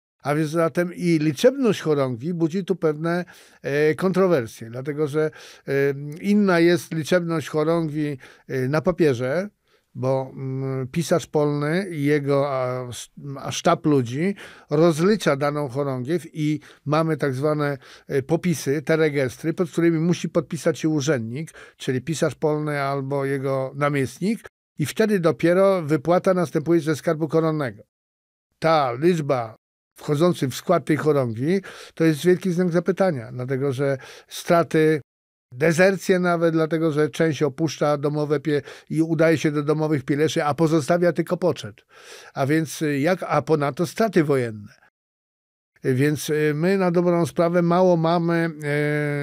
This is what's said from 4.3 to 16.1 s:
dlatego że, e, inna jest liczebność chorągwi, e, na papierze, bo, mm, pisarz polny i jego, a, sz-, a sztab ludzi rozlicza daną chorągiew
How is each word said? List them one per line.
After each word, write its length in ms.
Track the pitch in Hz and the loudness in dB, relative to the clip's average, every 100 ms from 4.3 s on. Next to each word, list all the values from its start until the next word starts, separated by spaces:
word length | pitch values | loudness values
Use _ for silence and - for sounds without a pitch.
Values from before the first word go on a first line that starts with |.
| 156 110 - 113 | 2 0 -10 -14
dlatego 380 | 123 139 143 151 | -10 -8 -4 -2
że, 240 | 151 156 - - - - | 0 -2 -4 -20 -16 -4
e, 40 | 139 139 139 147 160 | 0 0 -2 -8 -6
inna 380 | 196 208 202 170 | 2 4 4 6
jest 340 | 170 175 - | 4 4 0
liczebność 560 | 160 143 180 170 165 - | -6 0 0 0 -4 -2
chorągwi, 680 | 156 156 170 160 151 147 139 - - - | -2 0 0 -2 -4 -4 -6 -14 -20 -8
e, 200 | 135 127 | -4 -2
na 140 | 156 | 0
papierze, 680 | 185 175 156 117 127 160 208 _ _ _ _ 127 | 0 2 2 2 -2 -4 -6 _ _ _ _ -6
bo, 360 | 127 135 262 | -2 -2 -4
mm, 540 | - 131 131 135 131 131 | -10 -8 -6 -6 -6 -6
pisarz 400 | 170 156 170 - | -4 0 0 0
polny 640 | 156 147 147 147 175 196 | 0 0 0 -2 -2 -4
i 120 | 156 | -2
jego, 460 | 143 147 139 139 143 | 0 0 2 0 0
a, 360 | 131 127 127 123 | -2 -4 -4 -8
sz-, 240 | 113 - - 143 139 | -12 -16 -16 -14 -12
a 120 | - | -8
sztab 340 | - 180 165 156 | -2 2 2 4
ludzi 500 | 139 117 135 185 202 - - - | 2 2 -2 -4 -4 -10 -18 -4
rozlicza 640 | 151 170 151 185 220 - 139 | 2 4 4 2 2 2 0
daną 340 | 147 147 143 | 0 -2 -4
chorągiew 640 | 135 143 127 123 | -4 -4 -4 -4